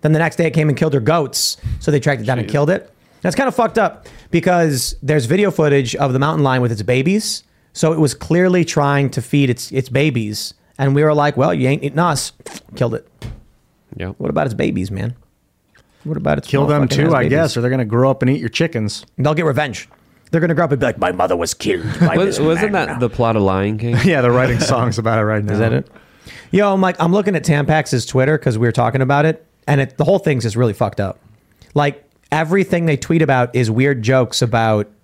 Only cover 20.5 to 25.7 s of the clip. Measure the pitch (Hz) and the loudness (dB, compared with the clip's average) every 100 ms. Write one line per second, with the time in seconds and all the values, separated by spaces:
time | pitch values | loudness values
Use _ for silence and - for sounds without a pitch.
20.5 | 165 165 135 123 - 90 90 - 87 85 | 0 0 0 0 0 -2 0 0 0 -2
21.5 | - - 90 107 - 170 165 196 - 151 | -4 -2 -2 -4 0 2 2 0 0 0
22.5 | 170 208 196 151 147 120 - 117 110 98 | 2 0 0 -2 -2 -4 0 0 2 2
23.5 | 95 101 107 117 117 196 156 123 123 127 | 2 0 -2 -2 0 2 2 4 2 2
24.5 | 117 - 131 120 107 110 110 107 107 104 | 0 0 0 0 -2 0 0 0 0 -2
25.5 | 104 113 | 0 0